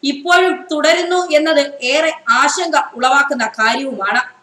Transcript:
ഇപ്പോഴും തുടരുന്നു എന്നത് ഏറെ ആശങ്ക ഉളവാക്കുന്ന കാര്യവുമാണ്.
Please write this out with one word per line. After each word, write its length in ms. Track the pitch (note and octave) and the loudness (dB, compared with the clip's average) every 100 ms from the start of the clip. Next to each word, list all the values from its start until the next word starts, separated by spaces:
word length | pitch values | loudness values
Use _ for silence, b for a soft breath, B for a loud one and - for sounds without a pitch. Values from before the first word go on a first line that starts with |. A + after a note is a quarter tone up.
ഇപ്പോഴും 520 | C#4 C#4+ E4+ F4 F#4 - - | -4 -6 2 2 4 0 -4
തുടരുന്നു 480 | D4+ D4+ E4+ E4+ F4+ F4+ D4+ | -2 2 0 0 -2 2 0
എന്നത് 260 | D#4 D#4 C#4+ - | 2 2 0 -4
ഏറെ 300 | B3 C#4+ D#4+ D#4 - | -2 0 0 -4 0
ആശങ്ക 460 | B3 C#4+ D#4 E4+ D4+ C#4 A#3+ | 2 2 0 -2 -2 -2 -2
ഉളവാക്കുന്ന 500 | B3+ C#4 C#4+ C#4 G#3+ | 2 2 2 0 -4
കാര്യവുമാണ്. 760 | - A3+ A#3+ C#4 G#3+ - B3+ - - | 0 0 0 -4 -6 -2 -2 -4 -12